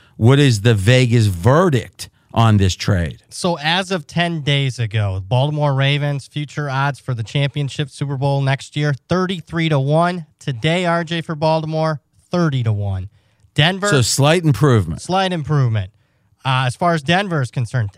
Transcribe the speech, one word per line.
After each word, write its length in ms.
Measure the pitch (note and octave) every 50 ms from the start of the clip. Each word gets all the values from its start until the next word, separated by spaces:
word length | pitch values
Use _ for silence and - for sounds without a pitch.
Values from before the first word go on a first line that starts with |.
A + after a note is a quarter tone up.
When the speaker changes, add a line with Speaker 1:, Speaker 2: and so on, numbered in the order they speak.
| _ _ _
Speaker 1:
what 220 | - A2 A#2+ C#3 C#3+
is 240 | D3 C3+ A#2 G2+ G2
the 120 | A#2+ A2+
Vegas 520 | G2 F#2 A2 B2+ B2+ C3 A#2 A#2 A#2+ A2
verdict 840 | G#2 F2+ E2+ E2+ A#2+ C3+ D#3+ F#3+ F#3 C#3+ A2+ - - - - - - _ _ _ _ -
on 220 | - A#2 A2+ G#2+
this 180 | G2+ G2 F2+ -
trade? 480 | - - - G#2 F2 E2+ C#2+ - - _ _
Speaker 2:
So 300 | - - - F3+ E3+ D#3
as 320 | C#3+ D#3 E3+ F#3 G3 F3+
of 160 | F#3+ F3 C#3+
ten 340 | - - E3+ F3 E3+ E3+ D#3+
days 380 | C#3 D3 C#3+ C#3 C#3 C3+ A#2 -
ago, 440 | A#2 G#2 G#2 A2 G#2 G2 F#2+ F#2+ F#2
Baltimore 480 | F#2+ B2 B2 C3+ D3+ D3+ D3+ D3 D3 C3+
Ravens 520 | C3 C3+ C#3 C#3+ D3 D3 C#3+ C#3+ C#3 -
future 440 | - - D3 D3+ C3+ - D#3 D3 C#3+
odds 280 | C3 C3+ C#3 C#3+ C#3 -
for 140 | - - B2
the 100 | A2 A2
championship 680 | - - C#3+ C#3+ C#3 - D3 C#3+ C3 - - D3+ C3+
Super 260 | - - C#3+ C#3 C#3+
Bowl 240 | B2+ C#3 C#3 C#3 C#3
next 340 | C#3 C3 C#3 - - - -
year, 200 | D3 D3 D3 C#3 - _ -
thirty-three 600 | E3+ F#3 F#3 F3+ G3 E3+ - - E3 E3+ E3 D#3+
to 100 | D#3 C#3
one. 460 | C3+ C#3 D3+ D#3+ E3+ F3 F#3 F3+ D#3 - _ _
Today, 480 | - D3+ C3 A2 G#2+ D#3 E3 F3+ F3+
R 180 | E3+ E3+ E3+ E3+
J, 160 | D#3 E3+ E3
for 140 | D#3 - E3
Baltimore, 680 | D3 D#3+ D#3 D#3+ D#3+ D#3 D#3 D#3+ D#3+ D#3+ D#3+ D#3 C#3 - _ _ _ _ _
thirty 320 | - F3 E3+ D#3+ C3+ C3 A#2
to 100 | A2+ G#2
one. 380 | G2+ G2+ G2+ F#2+ F#2 F#2 G2+ - _ _ _ _ _ _ _ -
Denver. 360 | - D3 E3+ F#3+ F#3+ G3 G#3
Speaker 1:
So 120 | F3+ C3+
slight 440 | A2+ - - - C3+ D3 E3 F#3 E3+
improvement. 580 | D#3 C3+ G#2 D3 C#3+ A#2+ G#2+ F2 D#2 D#2+ - -
Speaker 2:
Slight 320 | - F3+ F#3+ F#3+ F#3 F3+
improvement. 580 | E3 C#3 C3 D3+ C#3+ C3 A#2+ A2 G#2 F#2 F#2+ - _ _ _ _ _ _ _ _ _ -
Uh, 220 | C3 C3 B2+ C3
as 80 | B2+ -
far 200 | - F3+ F3 E3+
as 80 | D#3+ C3+
Denver 400 | C#3+ E3+ F#3 G#3 G3 E3+ D3+ B2+
is 80 | A#2
concerned, 400 | - C#3+ A#2+ - - B2+ G#2+ G2 -